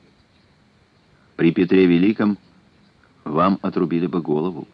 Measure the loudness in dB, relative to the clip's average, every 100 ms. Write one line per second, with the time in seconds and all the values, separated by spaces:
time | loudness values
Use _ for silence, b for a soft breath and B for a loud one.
0 | _ _ _ _ _ _ _ _ _ _
1 | _ _ _ -2 0 2 2 4 4 4
2 | 2 0 -2 -2 _ _ _ _ _ _
3 | _ _ -6 -2 0 0 -4 -4 -2 -2
4 | -2 -4 -4 -4 -4 -8 -14